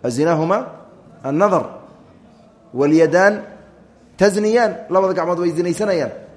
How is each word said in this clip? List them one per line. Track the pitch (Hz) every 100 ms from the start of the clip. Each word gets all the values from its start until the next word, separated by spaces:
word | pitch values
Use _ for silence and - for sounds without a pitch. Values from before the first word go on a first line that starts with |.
wa | 123
zinaahuma | 120 160 160 160 208 254 - - - - -
annadar, | 135 147 202 175 - - - - - _ - _ _ _ _
walyadaan | 120 143 156 160 170 196 208 - - - - _ _ _ -
tazniyaan." | 202 196 214 233 214 - -
Labada | 185 190
gacmood | 180 165 170
way | 175
zinaysanayaan. | 160 175 165 208 175 123 - -